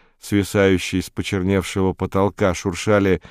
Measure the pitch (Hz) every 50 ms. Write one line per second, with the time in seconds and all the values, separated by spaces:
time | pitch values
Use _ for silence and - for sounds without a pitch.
0 | _ _ _ _ - - 104 101 95 - - 104 98 98 95 87 - - - 92
1 | 87 - - - 95 - 104 98 90 95 98 95 90 - - 101 95 92 87 -
2 | 92 85 - 95 98 101 - - 104 95 85 - - 101 87 - - 110 104 101
3 | 98 98 90 80 - -